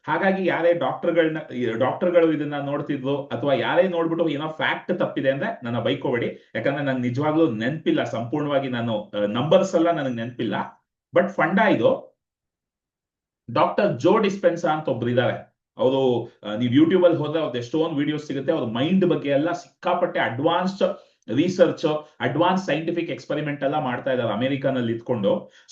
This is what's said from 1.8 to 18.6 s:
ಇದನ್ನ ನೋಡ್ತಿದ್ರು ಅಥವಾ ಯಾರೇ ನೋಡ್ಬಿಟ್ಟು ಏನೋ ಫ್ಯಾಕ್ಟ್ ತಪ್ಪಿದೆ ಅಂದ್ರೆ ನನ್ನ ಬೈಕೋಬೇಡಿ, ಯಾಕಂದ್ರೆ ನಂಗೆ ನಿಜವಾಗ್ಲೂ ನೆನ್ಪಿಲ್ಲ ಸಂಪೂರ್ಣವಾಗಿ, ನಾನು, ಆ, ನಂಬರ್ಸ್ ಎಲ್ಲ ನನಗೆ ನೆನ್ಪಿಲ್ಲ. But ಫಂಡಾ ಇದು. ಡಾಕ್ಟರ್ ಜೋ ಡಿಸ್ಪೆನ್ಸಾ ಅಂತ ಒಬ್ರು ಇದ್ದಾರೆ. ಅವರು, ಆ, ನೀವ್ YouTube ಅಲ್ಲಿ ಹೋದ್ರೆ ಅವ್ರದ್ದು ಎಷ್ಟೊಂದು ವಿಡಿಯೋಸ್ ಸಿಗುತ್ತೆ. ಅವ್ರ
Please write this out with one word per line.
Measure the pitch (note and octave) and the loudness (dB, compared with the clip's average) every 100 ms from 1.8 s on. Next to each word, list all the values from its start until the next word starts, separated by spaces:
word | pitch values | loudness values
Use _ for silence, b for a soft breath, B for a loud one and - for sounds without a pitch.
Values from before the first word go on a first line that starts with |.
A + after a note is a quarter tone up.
| C3 - F3+ E3+ D#3+ | 0 2 4 6 4
ಇದನ್ನ | D3 D3 | 2 -2
ನೋಡ್ತಿದ್ರು | C#3+ C#3 D3 D3+ C#3 B2+ C#3 - | -4 -4 -4 -4 -4 -2 -4 -4
ಅಥವಾ | A#2+ F3+ | -4 0
ಯಾರೇ | A#2 A2+ D#3 F#3 | 0 2 2 2
ನೋಡ್ಬಿಟ್ಟು | E3+ E3 E3 D#3+ | 2 -2 0 -2
ಏನೋ | C#3+ D#3 | -2 -6
ಫ್ಯಾಕ್ಟ್ | - C#3 E3+ - F3+ | -4 -2 -2 -4 -4
ತಪ್ಪಿದೆ | C3+ D3+ C3+ | -2 -2 0
ಅಂದ್ರೆ | C#3 G#3+ - | 0 -4 -6
ನನ್ನ | A#2+ A#2 | -6 -2
ಬೈಕೋಬೇಡಿ, | - C#3 C#3+ A#2+ - - _ | -2 -2 -2 -2 -4 -8 _
ಯಾಕಂದ್ರೆ | A#2 C#3 D3 | -4 -2 -2
ನಂಗೆ | C#3 B2+ B2 | -2 -2 -2
ನಿಜವಾಗ್ಲೂ | B2 D3+ D#3 D#3 | -2 0 2 2
ನೆನ್ಪಿಲ್ಲ | G#2+ A#2 D#3 E3+ D3+ | 0 -4 -2 0 0
ಸಂಪೂರ್ಣವಾಗಿ, | A2+ A2+ A#2+ D#3 C#3+ C#3 C3 | 0 -4 -4 -4 0 -2 -2
ನಾನು, | A#2+ A#2 G#2+ | -4 -4 -4
ಆ, | G2 G#2 G2+ | -6 -4 -2
ನಂಬರ್ಸ್ | A#2 D3+ F#3 F#3+ | 0 4 4 4
ಎಲ್ಲ | E3+ E3 | 2 2
ನನಗೆ | D#3 C3+ | 0 -2
ನೆನ್ಪಿಲ್ಲ. | A#2 A#2 B2 A2+ A2 - - _ _ _ | -4 -8 -6 -4 -4 -8 -12 _ _ _
But | E3+ F#3+ | 0 0
ಫಂಡಾ | - D#3+ F#3+ G#3 | 0 0 2 4
ಇದು. | C3+ A2+ - - _ _ _ _ _ _ _ _ _ _ _ _ _ - | 4 2 2 -6 _ _ _ _ _ _ _ _ _ _ _ _ _ -6
ಡಾಕ್ಟರ್ | A#2 - - F#3+ B2 | 0 0 2 0 2
ಜೋ | D#3 D3 | 4 4
ಡಿಸ್ಪೆನ್ಸಾ | G3 - F3 E3 E3 | 2 2 0 0 -2
ಅಂತ | D#3 - | -2 -2
ಒಬ್ರು | A#2 A#2+ | -2 0
ಇದ್ದಾರೆ. | B2 A2+ F#2+ - _ _ - | 2 0 -2 -10 _ _ 0
ಅವರು, | B2+ C3+ C3 A#2 | 0 2 2 0
ಆ, | A2+ _ G#2 G#2+ | -4 _ -8 -2
ನೀವ್ | B2 | 2
YouTube | C3 E3 F#3 | 6 6 6
ಅಲ್ಲಿ | F3 C#3+ | 4 4
ಹೋದ್ರೆ | D3 D#3+ | -2 -2
ಅವ್ರದ್ದು | D3+ B2 | -2 -4
ಎಷ್ಟೊಂದು | A#2 D#3 E3 C#3+ | -4 -2 -2 0
ವಿಡಿಯೋಸ್ | D3 D3+ - | -2 -4 -6
ಸಿಗುತ್ತೆ. | C#3 D3+ | -6 -2
ಅವ್ರ | D#3+ | -2